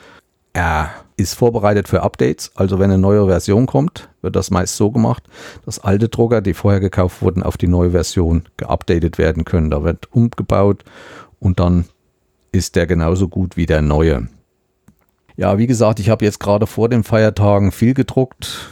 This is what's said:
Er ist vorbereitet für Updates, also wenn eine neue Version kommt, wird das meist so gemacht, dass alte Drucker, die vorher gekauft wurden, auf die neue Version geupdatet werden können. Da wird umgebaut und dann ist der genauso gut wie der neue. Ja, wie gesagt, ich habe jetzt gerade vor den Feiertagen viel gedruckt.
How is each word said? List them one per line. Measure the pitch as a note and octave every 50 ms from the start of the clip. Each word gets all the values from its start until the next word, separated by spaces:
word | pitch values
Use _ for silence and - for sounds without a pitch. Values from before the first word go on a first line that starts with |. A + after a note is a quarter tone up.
| - - - - _ _ _ _ _ _ _
Er | - F2 E2 D#2+ D#2 D#2 D#2 - - - _ _ -
ist | G2 - -
vorbereitet | - B2 A#2+ A#2 A2 G2 G#2 G#2 G2+ G2 -
für | - F2 -
Updates, | - - - B2+ B2+ E2 - - - -
also | - G2 F#2 G2 F#2
wenn | G2 G2
eine | F#2+ F#2+
neue | F#2+ G2 G#2 G#2 G2+
Version | F#2+ F2 F2+ - - G2 A2+ C3
kommt, | - - C#3 C#3+ E3+ - - - - _ _ -
wird | F#2+ F#2+
das | F#2+ F#2 -
meist | F2+ F2+ F#2 - -
so | - G2+ G#2
gemacht, | C3+ A#2 A2+ A#2 A#2+ - - _ - - - - - - -
dass | - - -
alte | - G2 G2 G#2 A2+ G#2+
Drucker, | - A#2+ A#2 A2+ A#2+ A2
die | G2 G2 F2
vorher | - - G2+ G2+ F#2+
gekauft | G2 F#2 - - F2+ F2+ - - -
wurden, | F#2 F2+ - -
auf | E2 -
die | - - F2
neue | F2+ F2+ F2 F2+
Version | F2 F2 - - - G2 E2+ E2 E2 E2+ - - _
geupdatet | - - - - - - - F2+ E2+ E2+ D#2+ - -
werden | E2 D#2+ D#2 D#2+ E2
können. | - - E2+ D#2 D#2
Da | D#2 D2 D2+
wird | E2+ D#2+ - - - -
umgebaut | B2 A#2 A#2+ - - G2+ - A2 G2 G2 G2+ G2+ - - - - - - - - - - - _ _
und | - F#2+ F2+ -
dann | F2+ F2+ F2+ F2 E2+ - _ _ _ _ _ _ _ _ _ _ _ _ -
ist | F#2 - - -
der | F#2+ E2+
genauso | D#2+ F2+ E2 D#2+ D#2+ F2+ F#2 G2 F2
gut | - F#2+ F#2 F2 -
wie | F2 E2+
der | D#2 D#2+ D#2 D2+
neue. | D2 D2 D#2 D#2+ E2 C2+ A1+ A1+ A#1 - _ _ _ _ _ _ _ _ _ _ - _ _ _ _ _ _ _ _ _
Ja, | - F#2 F#2 G2+ G2+
wie | A#2
gesagt, | B2 B2+ A2 A#2 G#2+ A2+ G#2+
ich | F#2+ A2+
habe | A2 - G#2+
jetzt | G#2 - -
gerade | - G2+ G2+ G#2 G#2+
vor | - - G2+ A2 A#2
den | B2 A#2 G#2
Feiertagen | - A#2 A2 A2 G#2+ F#2+ - G2+ G2+ G2+ G2+ G2+ F#2
viel | - - A2+ A#2+ B2+
gedruckt. | C3+ B2+ - - C3 C3 - - _ - - - - - -